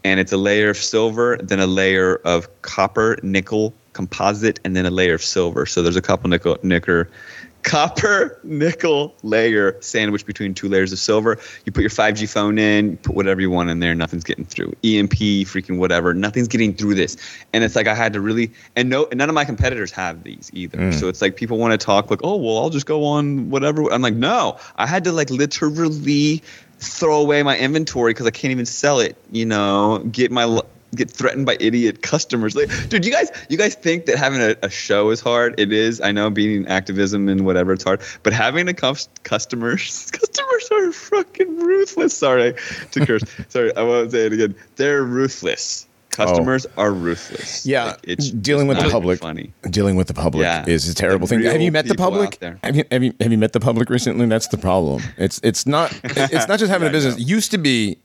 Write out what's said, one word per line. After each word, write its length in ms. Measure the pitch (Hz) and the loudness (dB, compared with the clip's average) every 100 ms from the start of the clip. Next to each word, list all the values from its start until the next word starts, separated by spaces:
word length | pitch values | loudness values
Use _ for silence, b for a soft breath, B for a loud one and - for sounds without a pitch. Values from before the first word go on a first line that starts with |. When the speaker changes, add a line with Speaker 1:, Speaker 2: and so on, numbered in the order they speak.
Speaker 1:
And 160 | 95 95 | 2 0
it's 120 | 95 | 2
a 40 | 98 | 0
layer 320 | 101 104 104 | 2 2 2
of 80 | 98 | 0
silver, 600 | - 110 113 110 120 117 | -2 0 0 0 0 0
then 200 | 95 98 | -2 0
a 80 | 92 | 2
layer 500 | 92 95 95 92 90 85 | 2 2 4 2 0 0
of 200 | 87 87 _ | -2 -2 _
copper, 580 | - - 95 - 110 - | -10 -2 -2 0 0 0
nickel, 500 | 98 95 92 107 107 - _ | -2 -2 -2 -2 -2 -6 _
composite 680 | - 92 - 95 101 110 - | -10 -8 -2 -2 2 0 -2
and 100 | 98 92 | -2 0
then 100 | 90 | 0
a 40 | |
layer 240 | 90 90 | 2 2
of 80 | 82 | 2
silver. 440 | - 98 87 82 69 | -2 0 0 0 -2
So 160 | - | 0
there's 140 | 85 87 | 2 0
a 60 | |
copper 260 | - 95 92 | 0 0 2
nickel, 280 | 87 90 - | 0 0 0
nicker, 460 | 95 87 90 85 85 B B B B _ | 0 0 2 0 0 B B B B _
copper 760 | - 151 160 - 214 196 277 - | -2 0 0 0 2 2 2 -4
nickel 720 | - 151 160 165 170 147 143 _ | -8 -2 -2 0 0 0 -2 _
layer 540 | 110 107 117 107 98 95 | 0 2 4 4 2 -2
sandwiched 460 | - 113 107 104 - | -6 -2 0 -2 -6
between 260 | 101 101 | -6 -6
two 140 | 92 101 | -4 0
layers 240 | 98 92 | 2 0
of 60 | 95 | -2
silver. 400 | - 107 110 - B B | 0 2 2 -2 B B
You 80 | - | -6
put 100 | 113 | -2
your 80 | 107 | 0
five 240 | - 107 104 | 2 0 0
G 100 | 107 | -4
phone 320 | 107 104 107 | -2 0 2
in, 340 | 107 104 104 | 4 4 2
you 40 | 80 | -2
put 180 | - | -4
whatever 260 | 98 95 95 | 0 0 2
you 100 | 95 | 0
want 200 | 90 87 | 0 0
in 80 | 85 | 0
there, 140 | 85 | 0
nothing's 300 | 85 82 87 | 0 -2 -4
getting 200 | 82 - | -6 -8
through. 300 | 87 - 50 - | -8 -8 -8 -2
E 140 | 113 107 | 0 2
M 100 | 101 | 2
P, 360 | - 107 101 | 2 2 0
freaking 340 | 95 95 - 90 | 0 -6 -4 -2
whatever, 340 | 90 87 87 | 2 2 2
nothing's 340 | 87 101 113 117 | 0 -2 -2 -2
getting 260 | 113 110 | 0 0
through 200 | 90 104 98 | 0 0 2
this. 200 | 82 - B B B | 0 -4 B B B
And 100 | 113 | 0
it's 120 | 110 117 | 0 0
like 100 | 107 | 0
I 80 | |
had 180 | 107 113 | 0 0
to 60 | 104 | 0
really, 300 | 101 113 113 B B 120 | -2 0 -2 B B -2
and 120 | 127 | 0
no, 180 | 131 151 | 0 0
and 120 | 123 | 0
none 100 | 147 | 0
of 60 | |
my 100 | 156 | 0
competitors 480 | 143 113 127 123 92 | -2 0 -2 -2 -6
have 320 | - 92 85 | -6 -8 -8
these 260 | - - - | -16 -18 -16
either. 240 | - 87 - | -12 -10 -4
Speaker 2:
Mm. 160 | 92 | 0
Speaker 1:
So 140 | 78 90 | 0 -2
it's 140 | 92 | 0
like 140 | 98 - | -2 0
people 220 | 117 113 | -4 0
wanna 200 | 117 110 | 2 2
talk 320 | - 101 101 | 2 2 2
like, 100 | 104 | -2
"Oh, 120 | 165 202 | -2 -2
well, 220 | 135 110 | 0 0
I'll 120 | 143 | 0
just 160 | 147 139 | -4 -2
go 180 | 151 | -2
on 460 | 147 147 143 139 117 | 0 0 0 -2 -2
whatever." 420 | 135 143 151 151 | 0 0 0 0
I'm 100 | 120 | 2
like, 120 | 127 | 0
"No." 420 | 110 139 240 143 - B - | 0 0 2 0 -4 B -4
I 100 | 113 | -2
had 180 | 185 | 0
to, 80 | 175 | 0
like, 180 | 165 135 | -2 -2
literally 1120 | 131 147 - 156 151 165 151 143 147 151 156 B B B _ | 0 -2 0 -2 0 -2 0 0 2 2 0 B B B _
throw 400 | - - 165 151 | -14 -2 2 4
away 220 | 147 147 | 4 4
my 120 | 143 131 | 2 2
inventory 560 | 131 156 156 131 117 | 0 0 -2 0 0
'cause 140 | 110 117 | 2 -2
I 40 | |
can't 200 | - 139 | -2 -4
even 160 | 127 117 | -2 -4
sell 320 | - 147 139 | 0 2 2
it, 180 | 107 - _ | 0 -4 _
you 160 | 113 113 | -4 0
know, 520 | 107 101 98 104 107 117 | 0 2 4 4 2 -2
get 220 | 113 123 | 0 0
my 100 | 123 | 2
l-, 240 | 117 113 - - _ 113 | 2 0 -2 -16 _ -6
get 120 | - | -6
threatened 360 | - 127 - - | -2 -2 0 -2
by 100 | - | 2
idiot 420 | 110 120 113 101 | 2 2 0 -2
customers. 540 | - 156 - 120 110 117 | -4 -4 -2 -2 -2 -2
Like, 120 | 147 B B | -2 B B
dude, 160 | 220 185 | 0 0
you 60 | |
guys, 180 | 294 349 B B | 0 -2 B B
you 80 | 160 | 0
guys 180 | 202 - | 0 0
think 300 | 170 170 165 | -2 -2 0
that 120 | 131 | 0
having 220 | 135 135 | 0 2
a, 140 | 110 110 | 0 0
a 60 | 98 | -4
show 420 | - - 101 104 | -6 0 2 2
is 100 | 113 | 0
hard? 340 | 120 120 120 - | 0 0 0 0
It 140 | 104 | 2
is. 280 | 107 113 113 | 2 0 0
I 100 | 101 | -2
know 180 | 101 107 | 0 0
being 280 | 104 107 104 | 2 0 0
in 40 | - | 0
activism 600 | 95 95 98 98 101 98 | -2 -2 -2 0 2 2
and 180 | 95 95 | 2 2
whatever, 260 | 90 92 | 2 2
it's 120 | 95 | 0
hard. 160 | - 98 B B | 0 -2 B B
But 80 | 110 | -2
having 340 | 110 113 156 180 | 2 0 0 -2
a 60 | |
cus-, 340 | 180 131 143 - - | -2 -2 -2 -10 -16
customers, 880 | - 110 - 120 117 190 - - - | -6 -4 -4 -4 -2 -2 -4 -10 -12
<laughs> 20 | |
customers 560 | - - 571 539 494 480 | -4 -4 -2 -2 -2 0
are 200 | 427 370 | 0 0
fucking 640 | - - 403 359 - 370 330 | -4 -2 -2 -2 -2 -2 0
ruthless. 580 | 339 392 392 - 302 - | 2 2 2 0 -2 2
Sorry 380 | 143 127 120 123 B B B | 2 4 2 0 B B B
to 160 | 135 143 | 0 2
curse. 160 | 110 113 - | 2 -2 -10
<laughs> 120 | - | -6
Sorry, 260 | 127 113 - | -2 0 0
I 60 | |
won't 260 | 117 120 113 | 2 2 2
say 160 | 120 110 | 0 2
it 60 | |
again. 220 | 110 107 95 B - | 2 0 -2 B -2
They're 280 | 139 143 | 0 2
ruthless. 840 | 127 123 135 - - - - - - _ _ | 0 0 -2 -2 -4 -4 -6 -10 -12 _ _
Customers 560 | - 92 87 104 131 131 - | -2 2 4 2 0 -4 -2
Speaker 2:
Oh. 60 | |
Speaker 1:
are 100 | 104 | 0
ruthless. 720 | 95 85 85 - - - - | 0 -2 -4 -8 -12 -10 -6
Speaker 2:
Yeah, 200 | 127 135 117 | -2 0 -2
Speaker 1:
Like, 140 | - | -6
it's, 260 | - - 143 | -6 -4 -2
Speaker 2:
dealing 380 | 113 110 143 139 | -2 0 2 2
Speaker 1:
it's 20 | |
Speaker 2:
with 80 | 127 | 2
the 60 | |
Speaker 1:
not 60 | 87 | 2
even 40 | 117 | 2
Speaker 2:
public, 180 | 87 90 | 2 0
Speaker 1:
funny. 300 | 82 80 - - 101 | -2 -10 -12 -10 -4
Speaker 2:
dealing 260 | 101 101 92 | 0 2 2
with 120 | 92 | 0
the 40 | |
public 300 | 76 82 78 | 0 0 2
Speaker 1:
Yeah. 200 | 85 82 82 | 0 0 2
Speaker 2:
is 180 | 82 76 | 0 0
a 80 | |
terrible 320 | 80 90 95 87 | -2 2 2 2
Speaker 1:
The 100 | 226 | 2
Speaker 2:
thing. 80 | |
Have 100 | - | 2
you 40 | 156 | 2
Speaker 1:
real 100 | 175 | 2
Speaker 2:
met 140 | 156 139 | 2 0
the 80 | |
Speaker 1:
people 100 | 180 185 | 0 2
Speaker 2:
public? 240 | 190 196 | 2 -2
Speaker 1:
out 60 | - | -4
there. 180 | 87 87 | -14 -8
Speaker 2:
Have 120 | - 143 | -2 0
you, 80 | - | 2
have 100 | 123 | 0
you, 120 | 123 - | 0 0
have 140 | 117 | 2
you 60 | 113 | 2
met 160 | 110 | 2
the 60 | 117 | 0
public 280 | 120 113 120 | 0 0 0
recently? 380 | 123 123 95 120 | 0 0 2 2
That's 220 | 113 - | 2 -2
the 100 | - | -2
problem. 440 | 90 92 78 69 - - | 0 2 2 -2 -6 -2
It's, 240 | 95 - | -2 0
it's 220 | 113 - - | -2 0 0
not, 320 | 147 165 - | 0 0 -4
Speaker 1:
<laughs> 40 | |
Speaker 2:
it's 440 | 123 131 135 156 113 | -6 -2 0 0 0
not 100 | 202 | 2
just 120 | 208 | 2
having 140 | 190 | 2
Speaker 1:
Yeah, 60 | 160 | 2
Speaker 2:
a 20 | |
business. 220 | 151 135 | 2 0
Speaker 1:
I 20 | 117 | -2
know. 60 | |
Speaker 2:
It 60 | 123 | 0
used 220 | 214 - | 0 0
to 40 | 202 | 0
be 400 | 147 123 104 80 | 2 2 0 -4